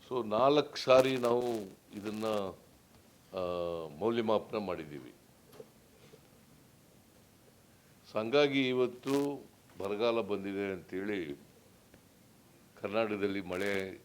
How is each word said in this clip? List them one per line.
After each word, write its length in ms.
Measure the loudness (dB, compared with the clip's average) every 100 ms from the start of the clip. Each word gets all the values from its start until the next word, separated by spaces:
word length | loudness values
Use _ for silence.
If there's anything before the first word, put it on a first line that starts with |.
| -4
So 180 | -4 0
ನಾಲ್ಕು 500 | 4 6 4 2 -4
ಸಾರಿ 400 | 6 8 8 4
ನಾವು 600 | 2 2 2 -4 -6 -14 -14
ಇದನ್ನ, 320 | -10 -6 -4 -2 -2 -4 -10 -18 -20 -20 -20 -20 -20 -12
ಆ, 80 | -6 -4 -2 -4 -4 -8
ಮೌಲ್ಯಮಾಪನ 680 | -4 -2 0 2 0 0 -6
ಮಾಡಿದ್ದೀವಿ. 560 | -4 -6 -8 -12 -16 -20 -20 -20 -20 -20 -20 -20 -20 -20 -20 -20 -20 -20 -20 -20 -20 -20 -20 -20 -20 -20 -20 -20 -20 -20 -20 -20 _ -20 -6
So 100 | -4
ಹಂಗಾಗಿ 500 | 2 4 4 4 2
ಇವತ್ತು 760 | 2 2 0 -2 0 0 -4 -14 -20 -20 -8
ಬರಗಾಲ 420 | -4 0 2 2
ಬಂದಿದೆ 520 | 0 -4 -4 -4 -4
ಅಂತೇಳಿ, 680 | -6 -6 -6 -4 -4 -6 -10 -14 -20 -20 -20 -20 -20 -20 -20 -20 -20 -20 -20 -20 -12
ಕರ್ನಾಟಕದಲ್ಲಿ 580 | -6 -2 -2 0 -2 -2
ಮಳೆ 600 | -4 -4 -2 -2 -4 -10